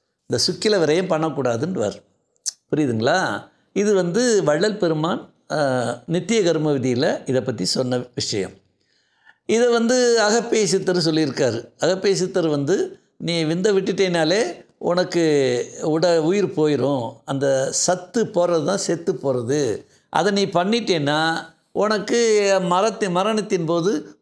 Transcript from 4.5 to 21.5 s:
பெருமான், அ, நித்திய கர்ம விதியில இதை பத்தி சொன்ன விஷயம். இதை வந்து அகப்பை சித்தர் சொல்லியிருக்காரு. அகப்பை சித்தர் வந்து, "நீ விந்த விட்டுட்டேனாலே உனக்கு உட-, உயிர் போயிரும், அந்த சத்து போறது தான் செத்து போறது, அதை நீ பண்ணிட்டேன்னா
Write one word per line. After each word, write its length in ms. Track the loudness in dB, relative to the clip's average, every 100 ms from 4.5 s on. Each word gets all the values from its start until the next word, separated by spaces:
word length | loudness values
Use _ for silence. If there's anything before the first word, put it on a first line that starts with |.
| 2 0 0
பெருமான், 560 | 0 0 -2 -4 -8 _ -6
அ, 520 | -2 0 0 -2 -6 -4
நித்திய 380 | -4 0 2
கர்ம 280 | 2 2 0
விதியில 580 | 0 0 0 0 -2 -2
இதை 120 | -2
பத்தி 240 | -2 -4 -2
சொன்ன 360 | -2 -2 -4 -4 -8
விஷயம். 360 | -4 -4 -6 -10 _ _ _ _ _ _ _ _ 0
இதை 220 | 2 4
வந்து 540 | 2 2 4 4 4
அகப்பை 460 | 4 2 2 0 2
சித்தர் 300 | 0 0 0
சொல்லியிருக்காரு. 720 | 0 0 0 0 -2 -2 -8 -4
அகப்பை 360 | -2 0 0 0
சித்தர் 320 | -2 0 0
வந்து, 520 | 0 0 0 -2 -8 _ -10
"நீ 260 | -4 -2
விந்த 280 | -2 0 0
விட்டுட்டேனாலே 960 | 0 0 0 0 2 2 0 -2 -6 -20 _
உனக்கு 880 | -2 -2 0 0 2 4 2 0 -4 -6
உட-, 360 | -2 0 2 2
உயிர் 300 | 2 2 0
போயிரும், 640 | 0 0 2 0 -2 -6 -10 -8
அந்த 460 | -2 0 0 0
சத்து 540 | -2 -2 -2 -2 -2 0
போறது 380 | 0 0 0
தான் 140 | 0 -2
செத்து 360 | -2 -2 -4
போறது, 720 | -2 -2 -2 -2 0 0 -4 -10 _ _
அதை 220 | 0 0
நீ 140 | 0 0
பண்ணிட்டேன்னா 1080 | 0 0 0 0 0 0 0 0 -4 -8